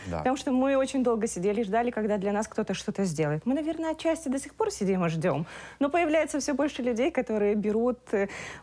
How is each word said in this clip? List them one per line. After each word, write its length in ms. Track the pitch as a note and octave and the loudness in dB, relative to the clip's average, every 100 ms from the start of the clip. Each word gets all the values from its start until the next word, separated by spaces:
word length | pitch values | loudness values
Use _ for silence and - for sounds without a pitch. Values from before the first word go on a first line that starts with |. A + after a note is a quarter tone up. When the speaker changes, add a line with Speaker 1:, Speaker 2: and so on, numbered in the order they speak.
| - | -4
Speaker 1:
Да. 120 | E3+ | -2
Speaker 2:
Потому 180 | G3 C4 | 0 0
что 160 | D4 | 0
мы 240 | B3+ C4+ C4+ | 2 4 4
очень 260 | C4+ C#4 | 2 2
долго 240 | B3 A3+ A3+ | 2 2 0
сидели 360 | - F#3 G#3 | 0 0 0
и 20 | |
ждали, 260 | A3 A3 A#3+ | 0 0 0
когда 280 | A#3+ G#3+ G#3 | 0 0 0
для 140 | G3 | 0
нас 140 | G#3 A3 | 0 -2
кто-то 280 | - G#3+ | -4 -4
что-то 300 | F#3+ - G3 | -4 -4 -2
сделает. 420 | F#3+ D3 D3+ D3+ A#3 | -2 0 0 0 0
Мы, 80 | |
наверное, 380 | C#4 D#4 E4 D#4+ | -2 -2 -2 -2
отчасти 360 | D#4 E4 D#4+ C#4+ | -2 0 0 0
до 100 | C4 | -4
сих 140 | C#4 | -4
пор 180 | - A4 | -2 -2
сидим 320 | - F#3+ F#3+ E3+ | 0 0 2 2
и 20 | |
ждем. 380 | D#3+ E3+ C#3+ E3+ - - - | 2 2 0 -2 -8 -12 -2
Но 100 | C#4 | 0
появляется 500 | E4+ E4+ D#4 D4+ D#4 | 2 4 2 2 -2
все 120 | - | -2
больше 300 | C4 D4 - | 0 0 0
людей, 280 | B3 A3+ C#4 | -2 2 0
которые 440 | D#4+ - G#3+ G#3 | 0 0 2 2
берут, 460 | G#3 G3+ G#3+ A#3+ A#3+ - | 2 2 2 2 0 -2
э, 160 | G#3 G3 - - - | -2 -2 -4 -12 -8